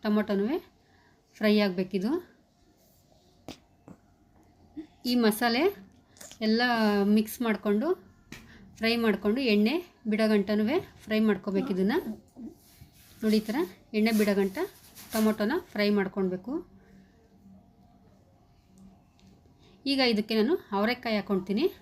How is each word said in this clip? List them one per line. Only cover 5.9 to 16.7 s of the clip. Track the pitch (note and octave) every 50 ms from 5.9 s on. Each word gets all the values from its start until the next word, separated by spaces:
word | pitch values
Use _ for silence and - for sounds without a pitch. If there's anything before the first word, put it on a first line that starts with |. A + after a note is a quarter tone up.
| - _ _ _ _ - - - - - A3+
ಎಲ್ಲ | A3 A3 A3+ B3 B3 A#3+ A3+ A3 G#3 G#3 G3+ G3+ G3+ G#3
ಮಿಕ್ಸ್ | A3 G#3+ G#3+ - - B3
ಮಾಡಿಕೊಂಡು | A3+ G#3+ G3+ - G#3+ G3+ G#3 B3 D#4+ F#4 - - - - - _ _ - - - - - - - - - -
ಫ್ರೈ | G#3+ A3+ A#3 A#3 A3+
ಮಾಡಿಕೊಂಡು | A3 G3+ G3 - G#3 G#3 B3+ C#4 B3 G#3
ಎಣ್ಣೆ | G#3 G#3 A3 C#4 F4+ F4+ - _ _ _ A3+
ಬಿಡೋ | G#3 G#3+ A3 A3 A3
ಗಂಟನೂ | G#3 G3 G3 G#3+ G#3 G#3+ G#3+ C#4 F#4 - - - - -
ಫ್ರೈ | - A3 G#3+ A3 A3
ಮಾಡ್ಕೋಬೇಕು | G3+ F#3+ - - F#3+ G3 - - G3
ಇದನ್ನು. | F3+ F#3+ G3 B3+ F4+ - A#3+ G#3+ - - - _ - B3 A3+ - - _ - - - - - _ _ - - - - -
ನೋಡಿ, | A3 G#3+ G#3+
ಈ | G#3+ -
ಥರ | G#3 C4+ F4+ F3+ - - _ _ - G#3+
ಎಣ್ಣೆ | G#3+ A3 A3 G#3+
ಬಿಡೋ | G#3+ G3+ G#3 F#3+
ಗಂಟ | G3 G3 F#3+ - F4 G4+ - - - - - - - - -
ಟೊಮೊಟೊನ | A3+ A3 G#3+ G#3+ G#3+ G#3+ G#3 C#4 F#4 - - -
ಫ್ರೈ | G3+ G#3 G#3 G#3 G#3
ಮಾಡ್ಕೊಳ್ಬೇಕು. | G3 F#3+ - G#3 F#3+ F#3 F3+ F#3 - A#3 C4+ E4+ - -